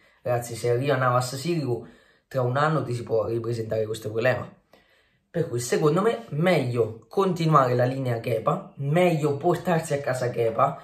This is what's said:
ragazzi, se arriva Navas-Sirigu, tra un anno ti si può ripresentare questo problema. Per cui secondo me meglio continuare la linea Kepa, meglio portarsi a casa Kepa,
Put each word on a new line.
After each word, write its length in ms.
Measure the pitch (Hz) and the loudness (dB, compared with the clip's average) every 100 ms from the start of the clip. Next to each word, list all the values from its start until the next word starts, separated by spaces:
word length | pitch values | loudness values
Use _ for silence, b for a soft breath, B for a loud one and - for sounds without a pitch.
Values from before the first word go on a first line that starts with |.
| b b | b b
ragazzi, 340 | - 120 120 113 | -4 -2 -4 -4
se 140 | 120 | 0
arriva 260 | 120 143 131 | 0 2 0
Navas-Sirigu, 920 | 127 123 123 - 165 170 131 120 B B B B B | 2 2 0 -4 -2 -2 -2 -4 B B B B B
tra 160 | 135 | -2
un 120 | 123 127 | 0 2
anno 280 | 151 156 | 2 0
ti 100 | 123 | -2
si 100 | 120 | -6
può 220 | 107 113 107 | -2 0 0
ripresentare 600 | 117 113 113 110 110 107 | -2 -4 -4 -2 -2 -2
questo 240 | 110 107 | -4 -6
problema. 400 | 113 123 117 - - _ b b b b b b | -2 0 0 -4 -16 _ b b b b b b
Per 200 | 170 156 | -4 -4
cui 100 | 120 | -4
secondo 420 | - 147 147 165 | -2 2 2 2
me 240 | 214 - - | 2 0 -4
meglio 760 | 147 180 165 123 120 110 - - | 0 2 2 2 0 0 -4 -6
continuare 640 | - 190 165 160 151 127 123 | 0 0 2 4 6 6 4
la 80 | |
linea 360 | 127 135 127 113 | 0 0 -2 -2
Kepa, 540 | - 113 127 175 - - | -2 -2 0 -2 -4 -8
meglio 580 | 139 160 180 156 147 139 | 0 4 4 4 0 0
portarsi 560 | 175 160 - 165 - | 0 0 0 0 0
a 60 | 143 | -4
casa 320 | 127 127 123 | -2 -2 -2
Kepa, 500 | 120 113 113 139 165 | 0 0 2 0 0